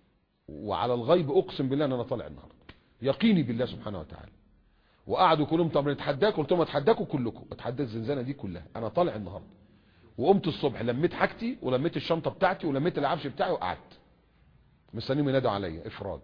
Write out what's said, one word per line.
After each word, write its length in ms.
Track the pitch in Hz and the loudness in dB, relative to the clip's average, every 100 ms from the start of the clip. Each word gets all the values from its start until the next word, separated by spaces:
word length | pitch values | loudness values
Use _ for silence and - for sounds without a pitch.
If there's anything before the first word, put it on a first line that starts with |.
| _ _ _ _ - | _ _ _ _ -18
وعلى 440 | 76 104 90 117 | -10 -4 -2 0
الغيب 380 | 123 117 180 147 | 0 4 4 4
أقسم 380 | 131 131 - 135 | 2 2 -2 -2
بالله 160 | 139 147 | 0 0
أن 60 | |
أنا 100 | 127 | -2
طالع 240 | 113 117 76 | -2 -6 -6
النهاردة، 260 | 73 - - - - _ _ | -12 -18 -20 -20 -20 _ _
يقيني 420 | 127 131 226 190 | -2 4 6 6
بالله 220 | 120 117 127 | 4 0 -2
سبحانه 340 | - 110 98 | -4 -8 -8
وتعالى". 320 | 76 78 - - _ _ _ _ _ _ - | -10 -14 -18 -20 _ _ _ _ _ _ -4
وقعدوا 380 | 120 170 160 147 | 4 6 6 4
كلهم: 240 | 165 170 | 2 2
"طب 200 | 151 143 | 2 2
نتحداك"، 440 | 139 - 139 208 | 0 -2 2 2
قلت 180 | 180 143 | 2 2
لهم: 100 | 175 | 2
"أتحداكوا 440 | 156 143 143 226 180 | 2 2 2 2 2
كلكم، 400 | 147 117 - - | -2 -2 -4 -12
أتحدى 320 | - 117 127 | -10 -6 -4
الزنزانة 380 | 131 113 113 143 | -4 -4 -4 -4
دي 120 | 123 | -4
كلها، 300 | 139 101 82 82 110 | -6 -8 -10 -12 -8
أنا 120 | 110 | -4
طالع 260 | 156 175 107 | 0 0 -2
النهاردة". 300 | 95 98 87 - - _ _ _ - - | -8 -12 -14 -20 -20 _ _ _ -16 0
وقمت 300 | 139 202 170 | 4 4 2
الصبح 340 | - 147 107 | -2 -2 0
لميت 320 | 117 123 170 | -2 0 0
حاجتي، 440 | - 196 - 226 277 | 2 -2 -2 -6 -4
ولميت 360 | 131 127 160 156 | -2 0 0 -2
الشنطة 340 | - 165 147 | -2 -2 -2
بتاعتي، 360 | - 185 - 165 | 0 0 0 -2
ولميت 300 | 135 165 165 | 0 0 0
العفش 300 | 143 160 135 | -2 -2 -4
بتاعي، 240 | 113 180 | -4 -2
وقعدت 480 | 156 90 85 - - _ _ _ _ _ _ _ _ _ | -2 -4 -6 -12 -20 _ _ _ _ _ _ _ _ _
مستنيهم 360 | 113 117 135 143 | -10 -4 0 2
ينادوا 220 | 131 127 | 2 2
عليا: 360 | 101 95 80 110 | 0 -2 -8 -10
"إفراج". 320 | - 98 76 | -10 -8 -8